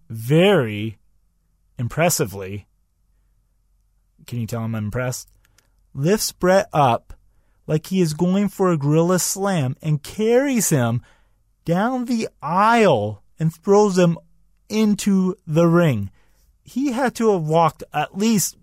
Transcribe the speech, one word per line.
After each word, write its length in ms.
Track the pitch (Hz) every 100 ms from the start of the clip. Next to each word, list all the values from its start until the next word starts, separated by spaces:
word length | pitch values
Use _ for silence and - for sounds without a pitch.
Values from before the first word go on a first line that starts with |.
| -
very 920 | 113 117 156 196 180 113 104 110 - _ _ _ _ _ _ _ -
impressively, 880 | 117 151 170 - 113 98 95 101 - _ _ _ _ _ _ _ _ _ _ _ _ _ _ _ -
can 120 | 120
you 60 | 110
tell 160 | 113
I'm 140 | 113 110
impressed? 520 | 104 123 127 - - _ _ _ _ _ _ 135
Lifts 360 | 151 214 -
Bret 380 | - 180 190 -
up 420 | 160 123 117 - - _ _ _ _ -
like 220 | 156 -
he 120 | 185
is 140 | 165
going 340 | 151 175 190 202
for 240 | - 185
a 60 | 165
gorilla 400 | 143 160 170 180
slam 580 | - 196 196 180 127 143
and 220 | 156 151
carries 680 | - - 220 240 285 240 -
him 320 | 147 117 120 - _ _ _ _ _ -
down 400 | 175 226 254 240
the 240 | 233 - -
aisle 800 | 143 180 214 233 202 120 104 104 _ _
and 140 | 160
throws 440 | - - 202 208 180
him 220 | 175 170 - _ _ _ -
into 680 | 214 214 202 208 190 185 - -
the 200 | 156 170
ring. 440 | 170 165 110 101 - _ _ _ _
He 280 | - 247 285
had 240 | 233 254 -
to 160 | 226
have 80 | 190
walked 420 | 156 165 160 - -
at 280 | 151 151 185
least 360 | 226 208 - -